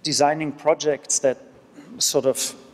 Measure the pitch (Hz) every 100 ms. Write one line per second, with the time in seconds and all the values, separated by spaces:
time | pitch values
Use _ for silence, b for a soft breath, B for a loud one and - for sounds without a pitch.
0 | 147 135 143 156 156 139 147 165 160 139
1 | - - 175 160 - - _ - - -
2 | - 143 131 123 - - -